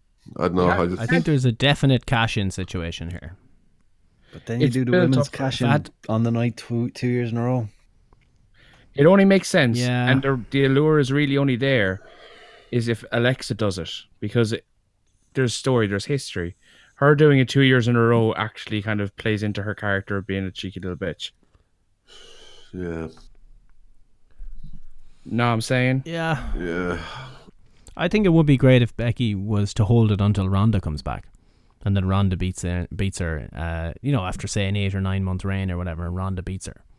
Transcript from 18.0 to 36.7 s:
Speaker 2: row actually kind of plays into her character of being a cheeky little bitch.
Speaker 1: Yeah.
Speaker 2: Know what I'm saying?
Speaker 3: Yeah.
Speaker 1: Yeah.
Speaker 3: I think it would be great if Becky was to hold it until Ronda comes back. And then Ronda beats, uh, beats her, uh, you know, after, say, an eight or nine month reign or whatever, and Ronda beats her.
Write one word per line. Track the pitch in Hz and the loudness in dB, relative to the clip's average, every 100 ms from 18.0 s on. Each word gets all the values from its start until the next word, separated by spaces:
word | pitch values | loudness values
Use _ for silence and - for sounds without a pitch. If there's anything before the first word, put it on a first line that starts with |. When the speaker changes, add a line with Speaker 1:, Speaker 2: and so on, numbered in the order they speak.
Speaker 2:
row | 117 117 110 92 | 4 4 2 0
actually | 107 - - 107 | -4 -8 -8 -6
kind | 104 104 | -4 -4
of | 101 - | -4 -4
plays | 113 107 | -4 -2
into | 107 101 | -2 -4
her | 101 | -8
character | 101 104 98 - 101 | -6 -4 -4 -4 -8
of | 95 | -4
being | 95 92 | -6 -6
a | |
cheeky | - 95 92 | -8 -12 -10
little | 92 87 | -10 -8
bitch. | 90 73 - - _ _ _ _ _ _ _ - - - - - - | -8 -8 -14 -16 _ _ _ _ _ _ _ -20 -20 -20 -20 -20 -16
Speaker 1:
Yeah. | 92 87 82 80 - - - - - - - - - - _ _ - - - - - - - - - - | -10 -8 -8 -10 -14 -20 -20 -20 -20 -20 -20 -20 -20 -20 _ _ -16 -10 -10 -10 -10 -12 -14 -16 -18 -6
Speaker 2:
Know | 113 120 | -2 0
what | |
I'm | 113 | 0
saying? | - 127 127 131 160 | 0 0 0 0 -4
Speaker 3:
Yeah. | 165 165 147 - - | -6 -4 -4 -4 -4
Speaker 1:
Yeah. | 87 87 90 85 82 131 131 - - - - _ - - | -4 -4 -4 -4 -8 -14 -16 -20 -20 -20 -20 _ -20 -6
Speaker 3:
I | 175 | -2
think | 214 196 | 2 4
it | |
would | 165 147 | 4 6
be | 143 | 6
great | 131 127 | 6 6
if | 117 - | 4 0
Becky | 117 - 117 98 | -4 -2 -2 -2
was | 101 104 101 - | -2 -2 -2 0
to | 104 | 4
hold | 117 110 | 6 4
it | 101 | 4
until | 101 101 95 | 2 2 0
Ronda | 98 110 113 | 2 2 2
comes | 85 76 | -2 -6
back. | - 52 - - _ _ _ _ 101 | -8 -10 -12 -20 _ _ _ _ -2
And | 98 | 0
then | 92 | 2
Ronda | 95 98 92 | 2 2 0
beats, | 92 - 87 | -4 -4 -6
uh, | 90 85 - | -4 -6 -4
beats | 98 - | -6 -4
her, | 85 78 52 - | -6 -6 -8 -8
uh, | 82 82 82 - | -8 -6 -8 -8
you | 135 | -4
know, | 135 92 | -2 -2
after, | - 98 | -6 -6
say, | 107 98 | -4 -2
an | 101 | -2
eight | 98 98 | -2 -2
or | |
nine | 95 95 | -2 -2
month | 95 92 98 | -4 -4 -4
reign | 95 95 | -4 -4
or | 87 | -4
whatever, | 90 82 87 | -6 -6 -6
and | 90 | -6
Ronda | 95 92 | -6 -6
beats | 92 95 | -8 -10
her. | - | -12